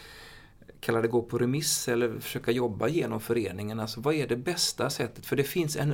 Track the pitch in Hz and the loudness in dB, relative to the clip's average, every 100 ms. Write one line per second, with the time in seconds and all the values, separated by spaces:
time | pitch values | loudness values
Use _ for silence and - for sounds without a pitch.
0 | - - - - - - - - - 113 | -18 -18 -18 -20 -20 -20 -20 -6 0 2
1 | 113 120 117 117 120 143 151 - - 117 | 4 2 2 0 2 2 0 0 2 2
2 | 120 110 - - - 120 120 98 113 160 | 2 0 -6 -4 0 2 0 0 0 2
3 | 120 110 - 117 98 90 107 110 110 113 | 0 -2 0 0 0 -4 -6 -4 -4 -2
4 | 143 156 120 120 147 175 - - 127 - | 0 0 2 0 0 0 0 0 -2 0
5 | 120 - - 131 139 180 151 147 143 | -4 -6 -2 0 2 0 0 0 0